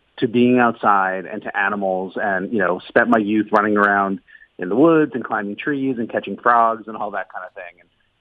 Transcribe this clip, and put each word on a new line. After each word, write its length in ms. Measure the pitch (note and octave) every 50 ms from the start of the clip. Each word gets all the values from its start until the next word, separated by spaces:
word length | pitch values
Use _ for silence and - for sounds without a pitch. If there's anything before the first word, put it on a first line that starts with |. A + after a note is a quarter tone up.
| _ _ _
to 100 | - C#3
being 300 | A#2+ A2 A#2+ A#2+ B2 B2
outside 720 | B2 A#2+ A#2 A2+ - - A2 G2+ G2 F#2+ F#2+ F#2 F#2+ F2+
and 160 | D#2+ A2 G#2 -
to 120 | - -
animals 640 | G2+ G2+ G2 G#2 G#2 G2 F#2+ F#2 F#2 F#2+ F#2 - A2
and, 320 | G#2 G#2 F#2+ F#2 F#2+ A2
you 60 | B2
know, 220 | G#2 F#2 F2 F2+ F#2 -
spent 200 | - - B2 A2+
my 120 | A#2 A#2+ A2+
youth 300 | G#2 G2+ G#2+ G#2+ G#2 G#2+
running 260 | - G#2 G#2 G#2+ G#2
around 420 | G#2 G2+ G2+ G2+ G2+ G2 G2 G2 - _ _ - - _ _ _ -
in 100 | F2+ F2+
the 60 | G2
woods 360 | B2 D#3 E3+ E3 D#3 D3+ C#3+ -
and 100 | A#2+ A2+
climbing 320 | - A2+ G#2+ G#2 G2+ G#2
trees 440 | - - D3+ D3 C#3 C3+ C3+ B2+ A#2
and 100 | A2+ A2
catching 260 | A2+ G#2+ - - G2
frogs 520 | - - B2 A#2+ A#2+ A#2 A2+ A2+ A2+ G2+
and 100 | A2 A2
all 140 | G#2+ G#2+ G#2
that 200 | G2+ G2 F#2 -
kind 140 | - G2 F#2
of 80 | F2+ -
thing. 260 | G2 F2+ E2+ F2 F2
And, 80 | _ _ _ _ _ _ _ _